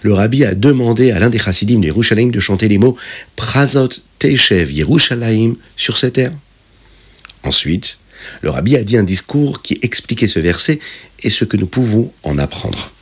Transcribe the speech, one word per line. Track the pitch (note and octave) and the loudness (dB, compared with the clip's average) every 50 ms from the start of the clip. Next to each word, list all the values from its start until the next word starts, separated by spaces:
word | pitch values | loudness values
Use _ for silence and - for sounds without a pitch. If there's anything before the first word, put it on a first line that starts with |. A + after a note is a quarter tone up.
le | - G#2 | 2 2
rabbi | G#2 F#2+ G2+ A2 B2 C#3 C#3 | 2 2 2 2 2 0 0
a | G#2 F#2 | 0 0
demandé | F#2+ A2 C#3+ C#3+ B2+ A#2+ A#2 A#2 A2 C3 B2+ | 2 4 4 4 4 2 0 2 4 2 2
à | G#2+ F2+ | 4 2
l'un | G#2 A#2+ | 2 2
des | G#2+ A2 | 2 0
Chassidim | - G2+ F2+ - G2+ G#2 A#2+ A2 | -2 0 0 0 2 2 2 2
de | F2+ | 2
Yerushalayim | D2+ - A2 A#2 - A2 G#2+ A#2+ B2 | 2 0 0 2 2 2 2 2 0
de | A2+ G2+ | 0 -2
chanter | F#2+ - G2 F#2 A2+ G#2 | -2 -2 0 0 2 2
les | G#2 G2 | 4 4
mots | A2 C3 B2+ - - - - - - - _ | 4 2 2 0 -12 -14 -14 -16 -18 -16 _
Prazot | - - - - C3+ C#3+ C3 C#3 C#3 C3 B2 - - - _ _ _ | -10 -8 -2 0 0 2 2 2 2 2 0 -4 -10 -14 _ _ _
Teshev | - D#3 D3 B2+ - - G#2 F2+ E2 C#2 | 0 0 2 2 2 2 2 2 0 0
Yerushalayim | C#2+ D2 D2+ E2 C#3 E3 - - B2+ A#2 A#2 A2+ A2+ A2 A2+ A#2 A#2 - - - _ | -2 -2 0 2 2 2 2 2 0 -2 -2 0 2 2 2 0 -2 -4 -12 -20 _
sur | - - - A2+ | -6 -4 -2 0
cet | - - B2 - C3+ | 0 -2 0 0 -2
air. | B2+ B2 E3+ D3 _ _ _ _ _ _ _ _ _ - - - - - _ - _ - - _ - | -2 -2 -4 -12 _ _ _ _ _ _ _ _ _ -20 -20 -20 -20 -20 _ -20 _ -20 -20 _ -4
Ensuite, | C#2 C2+ - - D2 E2+ F#2+ - - - _ _ _ - - - - - - | -2 -2 0 0 0 -2 -2 -2 -6 -8 _ _ _ -20 -20 -20 -20 -14 -6
le | - D2+ | -4 -4
rabbi | D2+ - E2+ A2+ C#3+ | -2 0 2 2 2
a | B2+ G#2+ | 2 2
dit | G2+ A#2+ | 2 2
un | A2+ G2+ | 2 2
discours | F2 F#2+ - - - - D3 D3 C#3 - - | 2 0 -2 -2 0 0 0 0 0 -2 -6
qui | - - - - | -6 -6 -4 -4
expliquait | - A#2 - - - - A#2+ - A2+ | -4 -4 -4 -4 -4 -4 -2 0 0
ce | G#2 - - | 0 0 0
verset | D#2+ F2 E2+ - - - D3+ D3+ - - - - - - _ - | 0 0 0 0 0 0 0 -2 -6 -16 -18 -20 -20 -20 _ -6
et | - - | -4 -2
ce | - - A#2 | 0 0 -2
que | G2 - | -2 0
nous | G2 F#2+ | -2 -2
pouvons | E2+ - B2+ B2+ A2+ G#2 A2+ A#2 - - _ - | -2 -2 -2 -2 2 0 0 0 -2 -8 _ -8
en | D2+ D2 C#2+ | -4 -2 -2
apprendre. | C#2 C2+ - - - - - - - - - _ | -2 -4 -6 -8 -8 -8 -8 -8 -10 -12 -16 _